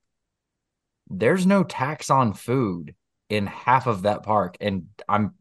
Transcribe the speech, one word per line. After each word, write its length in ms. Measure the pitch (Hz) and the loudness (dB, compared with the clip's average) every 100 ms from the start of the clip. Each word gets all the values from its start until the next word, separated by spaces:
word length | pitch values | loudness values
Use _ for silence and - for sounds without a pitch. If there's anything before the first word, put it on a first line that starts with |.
| _ _ _ _ _ _ _ _ _ _ - | _ _ _ _ _ _ _ _ _ _ -14
There's 340 | 95 113 185 | -2 2 2
no 200 | 185 202 | 4 4
tax 440 | - - 131 151 - | 2 -2 -4 -4 0
on 240 | 135 117 | 2 2
food 640 | 98 - 135 107 87 76 - _ _ _ | -2 -2 -2 -2 -4 -10 -18 _ _ _
in 180 | 104 98 | -4 -4
half 400 | - 120 127 127 | -4 2 2 2
of 160 | 98 | 0
that 200 | 101 104 | 0 -2
park, 340 | 101 107 90 - | 0 0 0 -4
and 260 | 104 95 82 - - | -4 -4 -8 -14 -2
I'm 260 | 104 101 - | 0 0 -4